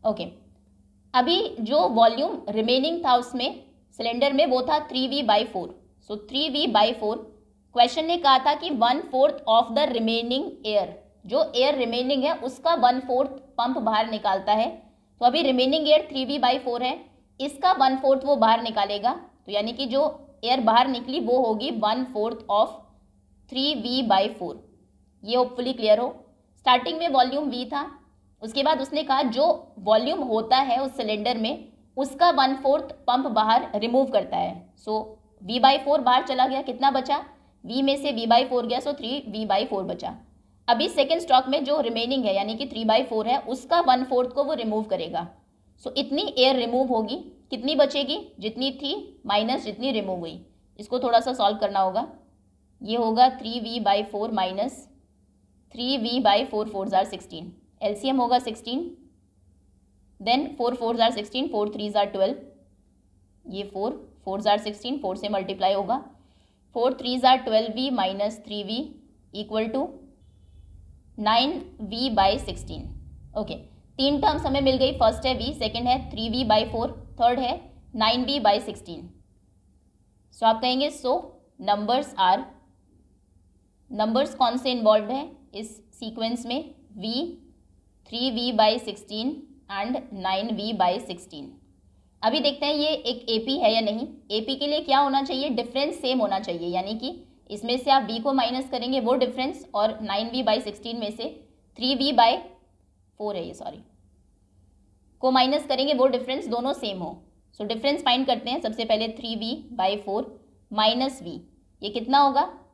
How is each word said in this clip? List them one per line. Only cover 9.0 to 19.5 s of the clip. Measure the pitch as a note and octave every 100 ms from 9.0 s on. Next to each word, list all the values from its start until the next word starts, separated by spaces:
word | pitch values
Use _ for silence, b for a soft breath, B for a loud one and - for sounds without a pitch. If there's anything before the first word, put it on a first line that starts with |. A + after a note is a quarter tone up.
| -
fourth | B3+ C#4+ C#4+ -
of | A3 A#3 A3+
the | D4+
remaining | A#3+ A3 A3+ A#3 B3+ E4+ - G#3+
air, | G#3 F3+ - - _ F3+
जो | B3 D#4+ A#3+
air | C4+ C#4
remaining | A#3 A#3 B3+ C#4
है | C4+ E4
उसका | B3 - E4 E4+
one | B3 B3+ C4
fourth | B3+ C4+ - - -
pump | A#3+ C4
बाहर | A3 G#3+ A3+
निकालता | G#3+ G#3 F#3+ F#3+
है। | G#3+ A#3+ E4 - _ _ _
तो | A#3+
अभी | C#4
remaining | C#4+ B3+ B3+ D#4 D4+
air | D4+ D4+
three | C4+ C4
V | C4+
by | B3 C4+ B3+
four | A#3+
है, | B3+ C4 - _ _ _
इसका | C4+ C#4 F4+ F#4
one | C4 C4
fourth | C4 C4+ C4+
वो | C#4
बाहर | A3 A3+
निकालेगा, | A#3 A3 G3+ G#3 G#3+ E4+ - _
तो | -